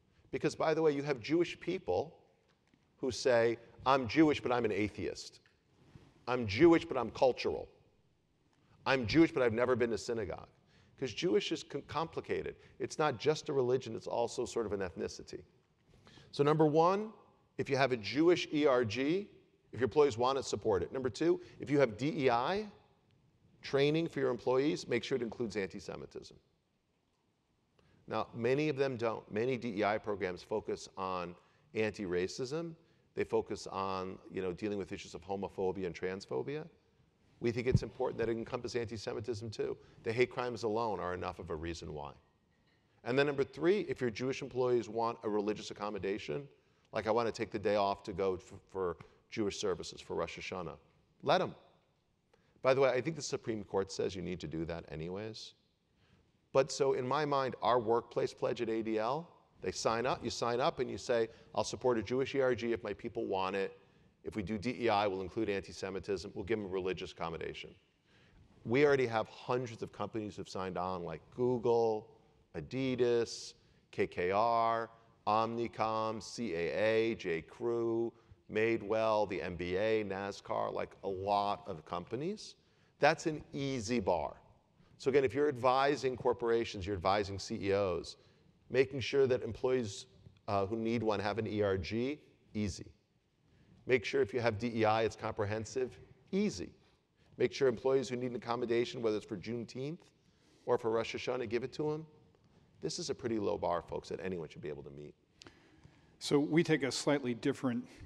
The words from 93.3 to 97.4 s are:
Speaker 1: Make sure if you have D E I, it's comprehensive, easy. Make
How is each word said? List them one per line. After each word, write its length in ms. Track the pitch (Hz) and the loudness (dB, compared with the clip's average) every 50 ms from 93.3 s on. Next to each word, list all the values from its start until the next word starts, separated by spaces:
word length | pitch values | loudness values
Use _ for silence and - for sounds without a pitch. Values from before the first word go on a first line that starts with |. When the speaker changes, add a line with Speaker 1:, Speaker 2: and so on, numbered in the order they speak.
| _ _ _ _ _ _ _ - - - - | _ _ _ _ _ _ _ -20 -20 -8 0
Speaker 1:
Make 180 | - 127 127 127 | 2 2 4 4
sure 180 | - - 139 131 | 2 2 2 2
if 120 | - - | 2 2
you 60 | 123 | 2
have 180 | 117 120 110 101 | 2 2 2 0
D 220 | 120 120 110 117 | -2 -2 0 4
E 40 | 107 | 4
I, 180 | 107 107 113 113 | 4 4 4 2
it's 140 | 104 - | 0 0
comprehensive, 800 | - - 110 110 - 104 101 107 110 113 - - 131 127 117 - - - - - _ _ _ - | -2 -6 -4 -2 -2 -2 -2 -2 -4 -4 -4 -4 -4 -4 -4 -6 -10 -20 -20 -20 _ _ _ -2
easy. 420 | 190 214 202 - 90 85 - - _ _ _ _ _ _ _ _ _ _ _ - | 0 0 0 -2 -4 -8 -10 -12 _ _ _ _ _ _ _ _ _ _ _ -2
Make 160 | - | 0